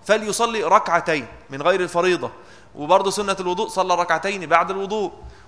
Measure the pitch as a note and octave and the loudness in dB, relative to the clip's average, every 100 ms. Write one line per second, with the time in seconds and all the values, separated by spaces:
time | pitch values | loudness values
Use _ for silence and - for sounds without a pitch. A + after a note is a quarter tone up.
0 | - A3 G#3+ G3 A#3 A3 D#3+ G#3 G#3 E3+ | 0 0 0 0 0 0 4 4 4 0
1 | E3 D#3 A#2 - - C3+ D3+ F#3+ F3 E3+ | 2 -2 -4 -14 -12 -2 0 2 0 0
2 | F3+ E3+ A#2+ - - - - - D3 F#3+ | 2 2 -2 -10 -20 -20 -20 -8 2 2
3 | F#3+ G3 G3+ F#3+ F3+ F3+ G#3+ F#3+ F#3 F3 | 2 -2 -2 -2 -2 -2 -2 -2 0 0
4 | F3 D#3+ F#3+ G3+ D#3 E3 F3+ F#3+ G3 G#3+ | 0 0 -2 -6 2 2 2 -4 -4 -4
5 | F#3+ - - - | -4 -6 -18 -20